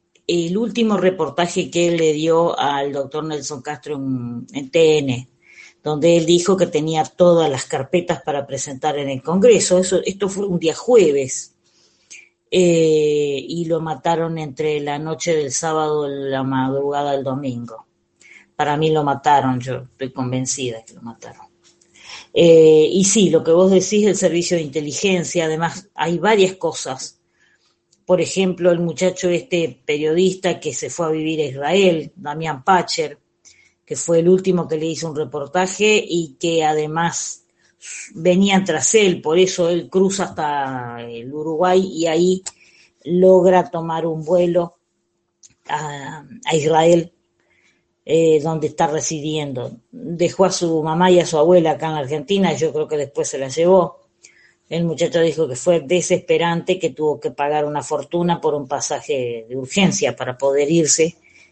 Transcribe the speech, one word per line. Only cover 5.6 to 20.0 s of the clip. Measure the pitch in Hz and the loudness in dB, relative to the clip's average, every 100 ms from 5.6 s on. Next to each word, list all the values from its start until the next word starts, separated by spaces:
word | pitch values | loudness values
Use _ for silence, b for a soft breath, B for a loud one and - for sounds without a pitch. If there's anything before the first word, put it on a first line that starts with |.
| B B | B B
donde | 151 151 165 170 | -6 2 4 4
él | 160 | 4
dijo | 175 175 185 | 2 4 2
que | 170 | 2
tenía | 151 156 160 | 0 -2 -2
todas | 156 - 175 170 156 | -2 2 4 6 2
las | 131 - | -2 -4
carpetas | 147 131 180 175 160 | -6 -2 -2 -2 -6
para | 156 143 135 | -4 -6 -6
presentar | 135 147 135 156 143 | -10 -10 -6 -4 -4
en | 139 | -6
el | 131 | -6
Congreso. | 156 185 247 208 - 180 | -2 4 6 6 4 2
Eso, | 185 180 | 2 0
esto | - - 196 | -2 -4 -6
fue | 190 202 | -4 -4
un | 170 | -2
día | 156 | -2
jueves, | 151 - 247 165 139 131 - - _ _ B B B B B B _ - | -2 4 6 6 2 -2 -8 -14 _ _ B B B B B B _ -4
eh, | 180 175 165 160 156 151 147 147 139 - | 2 4 4 4 4 2 0 0 -4 -6
y | 170 165 | -6 -4
lo | 160 | -4
mataron | 160 147 170 165 165 165 | -4 -4 -2 -2 -2 -4
entre | 151 131 151 151 | -8 -4 -2 -2
la | 143 147 | -4 -6
noche | 156 160 175 160 | -6 -6 -2 -2
del | 139 | -2
sábado | - 165 156 156 151 143 | -4 -2 -2 0 -2 -2
y | 139 139 | -4 -4
la | 135 | -4
madrugada | 131 135 131 139 143 143 143 | -2 -2 0 -2 -2 -2 -2
del | 139 | -2
domingo. | 135 131 139 120 117 110 _ _ _ _ b b b - | -4 -6 -6 -8 -12 -16 _ _ _ _ b b b -4
Para | 147 147 | -2 0
mí | 160 | 2
lo | 156 | 2
mataron, | 147 135 151 143 131 127 | 0 -2 2 2 2 -2
yo | 127 123 - | -4 -10 -10
estoy | - | -12